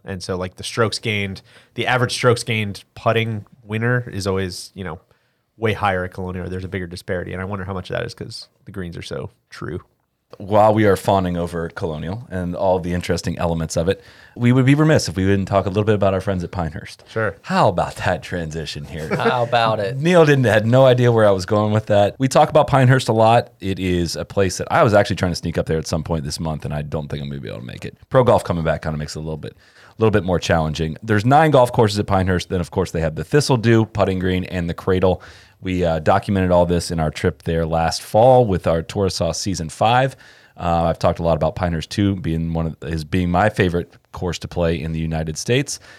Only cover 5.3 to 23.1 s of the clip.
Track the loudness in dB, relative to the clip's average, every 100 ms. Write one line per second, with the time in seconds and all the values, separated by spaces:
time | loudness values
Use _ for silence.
5.3 | _ _ _ -4 0 0 0 -4 -8 -8
6.3 | -8 -8 -8 -8 -8 -8 -10 -8 -6 -6
7.3 | -8 -8 -8 -8 -8 -6 -6 -6 -10 -14
8.3 | -16 -20 _ -16 -12 -12 -12 -12 -10 -12
9.3 | _ _ -14 -10 -12 -14 _ _ _ _
10.3 | -18 0 4 6 6 4 4 2 2 0
11.3 | -2 -4 -6 -8 -6 -8 -6 -8 -10 -8
12.3 | -6 -6 -2 0 0 0 -4 -2 -4 -4
13.3 | -4 -2 -2 -4 -2 -2 -2 -8 -20 -20
14.3 | -2 2 4 4 4 4 4 2 0 2
15.3 | 2 2 0 0 0 2 2 2 0 -2
16.3 | -4 -4 -6 -6 -8 -14 -20 -12 -6 -6
17.3 | -6 -4 0 2 2 -2 -4 -4 -4 -6
18.3 | -8 -8 -8 -8 -10 -12 -10 -6 -2 0
19.3 | 0 0 2 2 0 -2 -2 2 6 6
20.3 | 6 4 4 4 6 6 6 4 6 6
21.3 | 4 2 0 2 0 2 4 2 2 0
22.3 | 4 4 4 4 4 6 4 2